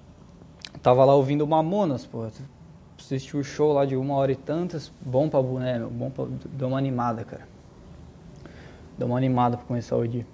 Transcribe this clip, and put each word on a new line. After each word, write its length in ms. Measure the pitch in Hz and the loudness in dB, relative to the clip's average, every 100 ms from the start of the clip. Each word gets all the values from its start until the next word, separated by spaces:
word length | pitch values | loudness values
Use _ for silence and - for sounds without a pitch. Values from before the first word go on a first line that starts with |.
| - - - - - - - - | -20 -20 -20 -20 -20 -20 -18 0
tava 240 | 127 127 | 4 6
lá 120 | 131 139 | 8 6
ouvindo 280 | 131 147 151 | 4 2 2
Mamonas, 580 | 160 160 208 180 123 - | 2 2 0 0 -2 -6
pô. 220 | 120 110 - 135 - - - - - | -10 -10 -12 -18 -20 -20 -20 -20 -18
Assisti 400 | - 135 - 147 | -6 -6 -4 -6
o 60 | |
show 300 | 139 - 151 | -4 2 4
lá 120 | 143 | 4
de 120 | 139 131 | 2 0
uma 180 | 139 | 0
hora 160 | 139 135 | 0 2
e 60 | 127 | 0
tantas. 560 | - 160 180 156 - - | -2 -4 -4 -6 -12 -14
Bom 280 | 131 127 151 | -2 2 2
pra 140 | 143 | 2
boné, 380 | 127 127 127 120 | 0 -2 -2 -2
meu. 100 | 113 | -4
Bom 200 | 120 131 | -6 -6
pra, 160 | 131 127 131 - | -6 -6 -8 -10
deu 160 | 139 127 | -6 -4
uma 100 | 135 | -2
animada, 460 | 135 123 120 113 | -2 0 -2 -2
cara. 240 | 107 - - - - - - - - - - - - - - - - - | -6 -14 -18 -20 -20 -20 -20 -20 -20 -20 -20 -20 -20 -20 -20 -20 -16 -6
Deu 120 | 123 | -2
uma 80 | 123 | 0
animada 400 | 131 123 123 120 | 2 2 2 0
pra 100 | - | -4
começar 300 | 120 - 123 | -6 -2 -2
o 100 | 117 | -2
dia. 180 | 120 120 | -4 -8